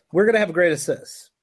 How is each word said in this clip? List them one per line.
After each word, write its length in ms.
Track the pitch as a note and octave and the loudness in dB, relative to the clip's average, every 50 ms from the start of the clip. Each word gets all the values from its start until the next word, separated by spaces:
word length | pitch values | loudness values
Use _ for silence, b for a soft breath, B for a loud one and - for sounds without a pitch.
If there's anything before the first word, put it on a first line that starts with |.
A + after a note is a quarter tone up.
| b b | b b
We're 160 | - F3 G#3 | 0 0 2
gonna 120 | A3+ A3+ G#3+ | 2 2 0
have 140 | G#3 F3 D#3+ | 0 0 0
great 200 | F3 F3+ E3+ D3+ | 2 2 2 2
assists. 580 | D3+ - - C3+ - - - - - - _ _ _ | 0 -4 -6 -6 -6 -8 -18 -20 -20 -20 _ _ _